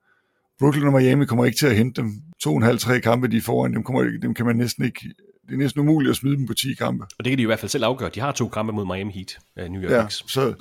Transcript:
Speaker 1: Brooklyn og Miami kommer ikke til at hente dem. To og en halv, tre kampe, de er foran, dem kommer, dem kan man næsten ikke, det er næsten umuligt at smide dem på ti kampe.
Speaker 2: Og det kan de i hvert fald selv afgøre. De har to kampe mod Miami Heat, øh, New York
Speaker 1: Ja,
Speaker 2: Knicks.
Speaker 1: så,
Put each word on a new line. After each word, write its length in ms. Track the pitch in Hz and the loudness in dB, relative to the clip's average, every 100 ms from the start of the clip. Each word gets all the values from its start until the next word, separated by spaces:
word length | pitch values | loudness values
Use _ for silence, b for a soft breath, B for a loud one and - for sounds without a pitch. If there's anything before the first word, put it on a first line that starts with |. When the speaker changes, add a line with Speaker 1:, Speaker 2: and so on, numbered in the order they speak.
| _ _ _ _ _ - | _ _ _ _ _ 0
Speaker 1:
Brooklyn 280 | 139 147 143 | 2 2 4
og 60 | |
Miami 340 | 135 127 135 135 | 4 6 4 4
kommer 180 | 117 | 2
ikke 140 | 123 113 | 2 2
til 80 | 147 | 2
at 100 | 107 | 4
hente 260 | 123 - | 2 0
dem. 100 | 113 104 - - | -6 -6 -12 -6
To 80 | 151 | -2
og 60 | 147 | 2
en 60 | |
halv, 160 | 113 117 | 2 2
tre 220 | 113 123 | 2 0
kampe, 280 | 113 120 123 | 2 2 2
de 80 | 113 | 0
er 40 | |
foran, 320 | 110 127 127 | 0 0 0
dem 80 | 120 | -2
kommer, 360 | - 127 123 113 | -2 0 0 -2
dem 120 | 120 | -4
kan 120 | 113 117 | -2 0
man 100 | 117 | 0
næsten 280 | 120 - | 0 -2
ikke, 300 | 131 - - - _ _ - | -4 -6 -14 -18 _ _ -8
det 60 | |
er 40 | 131 | -2
næsten 220 | 139 143 | -2 2
umuligt 300 | 147 156 127 | 4 4 4
at 60 | 120 | 0
smide 200 | 135 143 | 0 -2
dem 100 | 123 | -2
på 80 | |
ti 200 | 113 135 | -4 -4
kampe. 300 | 117 113 123 - - | -4 -4 -4 -8 -8
Speaker 2:
Og 60 | |
det 60 | 120 | -2
kan 80 | 131 | 0
de 40 | |
i 40 | 110 | 2
hvert 120 | 107 | 0
fald 120 | 101 | -2
selv 140 | 147 | -2
afgøre. 260 | 113 127 92 | 0 -2 -6
De 60 | 104 | -6
har 120 | 139 | -6
to 160 | 131 113 | -2 -4
kampe 240 | 110 110 | -4 -4
mod 140 | 107 95 92 | -4 -4 -6
Miami 160 | 101 | -6
Heat, 260 | 92 95 - _ - | -10 -14 -16 _ -12
øh, 100 | 87 | -10
New 100 | 95 | -6
York 80 | 90 | 0
Speaker 1:
Ja, 80 | 123 | 0
Speaker 2:
Knicks. 240 | 107 - - | 0 -6 -6
Speaker 1:
så, 280 | 131 131 95 | -2 -2 -4